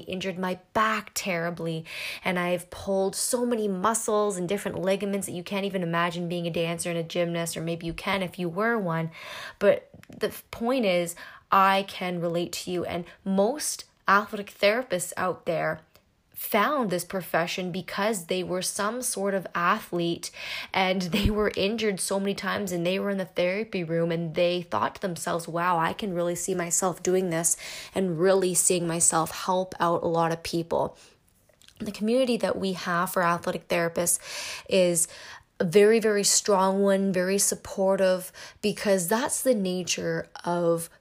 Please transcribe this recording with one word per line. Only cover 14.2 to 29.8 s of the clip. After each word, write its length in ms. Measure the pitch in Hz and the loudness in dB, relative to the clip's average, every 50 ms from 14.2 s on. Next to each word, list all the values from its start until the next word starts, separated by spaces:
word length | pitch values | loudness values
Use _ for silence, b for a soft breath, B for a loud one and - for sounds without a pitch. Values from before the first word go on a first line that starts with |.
| 214 - 220 208 202 - - | 4 0 -6 -8 -8 -10 -2
therapists 560 | - 208 202 214 247 262 - 180 175 175 - - | 2 4 4 4 4 0 -2 -2 -4 -4 -4 -4
out 300 | - 180 185 165 - - | -2 -2 -2 -2 -2 -2
there 340 | - 165 156 156 156 160 - - _ _ _ _ _ _ _ _ _ | -2 -2 0 0 -2 -2 -4 -8 _ _ _ _ _ _ _ _ _
found 560 | - - - - - 208 208 254 302 277 240 185 | -14 -10 -4 0 2 2 2 2 2 0 0 0
this 160 | 180 170 175 | -2 -4 -4
profession 640 | - - 190 165 - - 165 170 175 - 196 180 180 | -4 -6 -6 -4 0 0 0 0 0 -2 -4 -4 -4
because 560 | 160 190 - - - 202 202 220 233 190 165 | -6 -6 -8 -6 -4 -2 0 0 0 -2 -4
they 160 | - 190 185 | -4 -4 -2
were 200 | 175 170 180 185 | -2 -4 -4 -4
some 400 | 180 - - - 202 214 233 254 | -4 -4 -2 -2 -2 -2 -2 -4
sort 320 | 247 - - 196 196 202 196 | -4 -4 -4 -2 -2 0 -2
of 120 | 190 170 - - | -2 -4 -4 -2
athlete 760 | 175 175 180 208 226 - - - 175 170 170 170 - - - B B B B B B B B | 0 2 2 2 0 -2 -4 -2 -2 0 0 -2 -4 -8 -12 B B B B B B B B
and 300 | - 190 190 185 190 196 | 0 2 2 2 2 0
they 260 | 180 170 160 202 202 202 | 0 0 2 2 2 2
were 240 | 214 214 208 - - | 2 2 0 0 0
injured 460 | - 185 202 233 220 220 208 190 170 | 0 0 0 0 0 -2 -2 -2 -2
so 180 | - - 196 196 | -2 -2 -2 0
many 160 | 196 202 190 | 0 -2 -2
times 380 | - - 185 185 202 208 180 | -2 -4 -4 -4 -2 -2 -2
and 140 | 180 170 170 | -2 -2 0
they 120 | 175 190 196 | 0 0 0
were 120 | 196 202 | -2 -2
in 80 | 196 190 | -2 -2
the 80 | 185 | -4
therapy 580 | - - - 180 180 190 208 220 220 - 185 170 | -4 -2 0 0 0 0 -2 -4 -4 -4 -4 -2
room 260 | 156 165 165 165 170 | -2 0 0 0 0
and 240 | 170 170 170 160 151 | 0 -2 -2 -2 0
they 280 | 175 175 175 180 180 | 2 2 2 2 0
thought 320 | 170 - - 104 117 - - | -2 -2 0 0 0 0 -2
to 60 | - | -4
themselves, 440 | - 190 170 - - 175 170 170 165 | -6 -6 -6 -4 -4 -2 -2 -2 -2
"Wow, 320 | 175 160 170 170 180 175 165 | -4 -2 0 2 2 2 2
I 140 | 165 180 | 2 0
can 220 | 196 - 226 196 170 | -2 -2 -4 -4 -2
really 200 | 175 170 175 175 | 0 0 0 -2
see 200 | 175 - - 185 | -2 -2 -2 -2
myself 480 | 180 170 170 - - 196 185 165 - | -2 -2 0 0 0 0 0 0 0
doing 260 | - 185 185 185 190 180 | 0 2 2 2 2 2
this 300 | 165 165 170 - - B B B B B B B - | 0 0 2 0 0 B B B B B B B -2
and 240 | 196 196 180 165 156 | -2 0 0 2 4
really 360 | 180 190 185 196 185 185 175 | 4 6 6 6 4 2 2
seeing 320 | - - - 185 175 170 | 2 2 4 2 2 0
myself 460 | 165 165 170 170 - - 160 160 - | 0 0 2 2 4 4 2 2 0
help 420 | - - - - 185 185 185 185 - | -4 -4 -2 0 0 0 -2 -4 -2
out 240 | - | 0